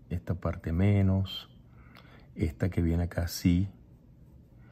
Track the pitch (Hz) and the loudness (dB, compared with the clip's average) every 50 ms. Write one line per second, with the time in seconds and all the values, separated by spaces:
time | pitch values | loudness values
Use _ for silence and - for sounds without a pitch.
0 | - - 85 90 - - 87 85 - 87 82 87 - 82 82 85 98 104 101 98 | -12 -8 -8 -8 -4 -6 -6 -4 -4 -6 -6 -6 -6 -2 0 2 4 4 4 4
1 | 98 95 95 95 95 - - - - - - - - - - - - - - - | 4 4 2 2 0 -2 -6 -12 -14 -16 -20 -20 -20 -20 -20 -20 -20 -20 -20 -20
2 | - - - - - - - - - 80 - - 95 90 - 85 85 82 82 85 | -20 -20 -20 -20 -20 -14 -6 -4 -4 -4 -2 -2 -4 -2 0 0 0 0 2 0
3 | 87 85 - - 87 82 - - - 92 87 87 98 98 - - - - - - | -2 -2 -2 -4 -4 -4 -4 0 2 2 4 2 0 -2 -6 -14 -20 -20 -20 -20
4 | - - - - - - - - - - - - - - | -20 -20 -20 -20 -20 -20 -20 -20 -20 -20 -20 -20 -20 -20